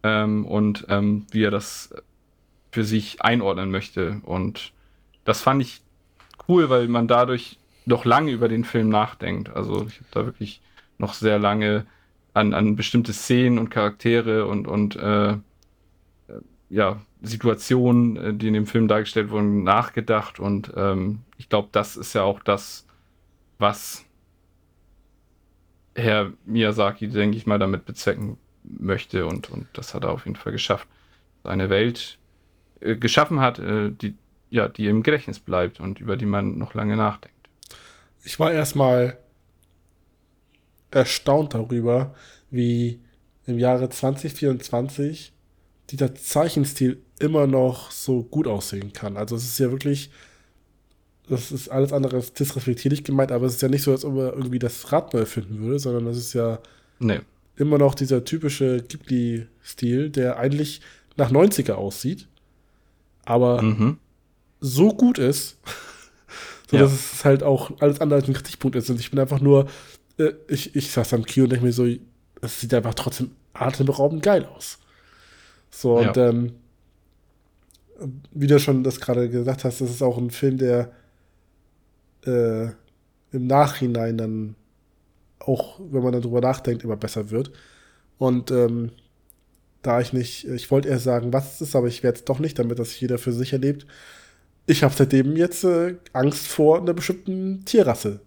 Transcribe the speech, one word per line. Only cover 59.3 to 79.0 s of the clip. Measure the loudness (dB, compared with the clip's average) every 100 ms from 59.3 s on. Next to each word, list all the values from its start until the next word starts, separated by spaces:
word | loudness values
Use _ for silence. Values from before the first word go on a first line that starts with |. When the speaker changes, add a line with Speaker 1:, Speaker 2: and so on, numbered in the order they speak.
| -4 -8 _ -20 -6 -2 0 -2
Speaker 2:
der | -2 -2 0
eigentlich | 0 0 -4 -6 -20 -20 _ -2
nach | 2
neunziger | 6 6 4 -2 -2
aussieht, | -6 -6 -6 -6 -14 _ _ _ _ _ _ _ _ _
aber | 0 4 4 4
Speaker 1:
Mhm. | 2 2 0 0 _ _ _ _ _ _
Speaker 2:
so | -4 4 4
gut | 6 2 4
ist, | 0 0 -6 _
<laughs> | -16 -16 -18 -20 -20 _ _ -18 -16 -20 2
so | 6
Speaker 1:
Ja. |
Speaker 2:
dass | 6
es | 4 -6 0
halt | 4 4
auch | 4 0 -2 2
alles | 2 2
andere | 2 2
als | 2
ein |
Kritikpunkt | -4 -6 -4 -2 -2
ist. | -2
Und | -4
ich | -2
bin | 0
einfach | 0 2
nur, | 6 6 4 -6 -20 -20 _ -2
äh, | -2 -2 -6
ich, | -6 -4
ich | -4 -2
saß | -2 0
am | -2 0
Kino | 2
und | 4
denk | 4
mir | 2
so, | 2 0 0 -10 _ _ -14
es | -12 -10
sieht | 0
einfach | 0 0
trotzdem | -4 -6 -6 -8 -10 _
atemberaubend | -4 -4 0 -2 2 0 2
geil | 2 2 0
aus. | -14 -16 -16 _ _ _ _ _ -20 -20 _ _
So, | -4 2 4
und, | 4 4
Speaker 1:
Ja. | 4
Speaker 2:
ähm, | 2 -2 -8 _ _ _ _ _ _ _ _ _ _ _ _ _ -14 -14 -14 -14
wie | -2 6
du | 6
schon | 6 2
das | 0 -4